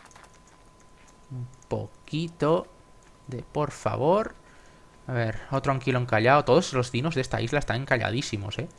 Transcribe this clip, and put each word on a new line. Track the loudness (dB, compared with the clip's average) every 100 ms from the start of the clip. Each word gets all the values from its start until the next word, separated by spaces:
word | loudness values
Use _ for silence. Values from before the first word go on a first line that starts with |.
| -20 -20 -20 -20 -20 -20 -20 -20 -20 -20 -20 -20 -16
Un | -14 -14 -16 -8
poquito | -6 -6 -14 -8 -6 -6 0 2 2 0 -12 -20 -20 -20 -20 -12
de | -10
por | -6 -4 -4
favor. | -4 -4 0 2 2 0 -8 -20 -20 -20 -20 -20 -18 -6
A | -2
ver, | -2 -4 -4
otro | -2 0
anquilo | 0 0 0
encallado. | 2 4 6 6 6
Todos | 4 4 0
los | -2
dinos | -2 -2 -2
de |
esta | -2 -2
isla | 0 0
están | 0 -2
encalladísimos, | 0 0 0 -2 -2 -4 -6 -6
¿eh? | -8